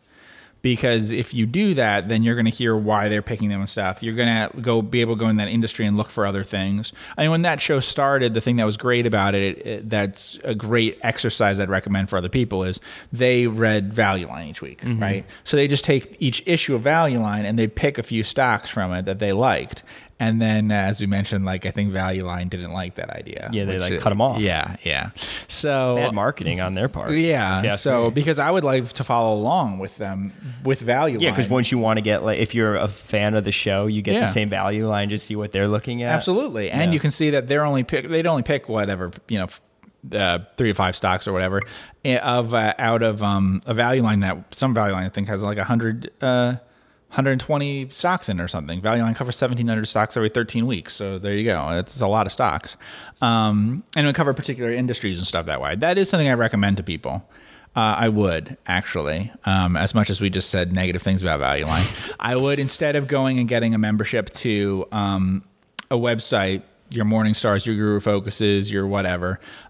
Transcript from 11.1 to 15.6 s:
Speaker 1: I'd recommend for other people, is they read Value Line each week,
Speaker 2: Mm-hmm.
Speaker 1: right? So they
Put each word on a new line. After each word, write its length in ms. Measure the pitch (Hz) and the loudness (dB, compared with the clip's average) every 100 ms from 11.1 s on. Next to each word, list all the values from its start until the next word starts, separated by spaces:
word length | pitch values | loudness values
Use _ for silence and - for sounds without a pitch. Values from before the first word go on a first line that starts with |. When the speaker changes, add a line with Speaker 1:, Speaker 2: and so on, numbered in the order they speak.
| - 117 - 104 98 | -2 -2 2 2 2
Speaker 1:
I'd 100 | 95 | 0
recommend 420 | 95 101 98 95 | 0 0 0 0
for 60 | 95 | -2
other 120 | 90 | 0
people, 340 | 131 110 95 | 0 0 0
is 160 | 92 90 - - - | -2 -4 -8 -18 -10
they 360 | 120 123 123 120 | 0 2 4 2
read 440 | 110 110 107 98 | 2 2 2 0
Value 360 | 113 98 95 80 | 2 2 2 -4
Line 180 | 67 76 | -10 -12
each 120 | - | -12
week, 200 | 69 - | -14 -10
Speaker 2:
Mm-hmm. 200 | 123 113 | -4 -2
Speaker 1:
right? 220 | 98 98 - - | -2 -2 -6 -14
So 140 | - | 0
they 100 | 147 | 2